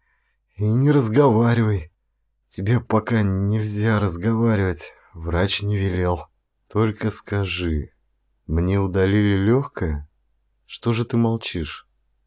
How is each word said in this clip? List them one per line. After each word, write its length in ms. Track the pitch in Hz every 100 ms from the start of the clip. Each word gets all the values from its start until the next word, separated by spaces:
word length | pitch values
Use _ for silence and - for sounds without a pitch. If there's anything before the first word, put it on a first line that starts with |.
| _ _ _ _ _ -
и 100 | 104
не 260 | 117 139
разговаривай. 1040 | 143 113 113 143 110 117 117 110 98 78 _ _ _ _ _ -
Тебе 320 | - 98 120
пока 420 | 117 110 107 113
нельзя 800 | 101 95 101 107 107 104 110 107
разговаривать, 920 | 98 85 101 113 117 107 95 85 - - _
врач 480 | 85 82 87 101 -
не 160 | 101 104
велел. 480 | 98 90 90 87 - _ _ _ _
Только 420 | 104 110 104 110
скажи, 800 | - - 101 98 87 87 78 - _ _ _ _ _ -
мне 320 | 80 90 98
удалили 580 | 98 95 95 104 104 98
лёгкое? 720 | 98 127 143 - 87 73 73 _ _ _ _ _ -
Что 260 | - 120
же 140 | 117 117
ты 100 | 117
молчишь? 680 | 117 113 - 90 78 - - _ _ _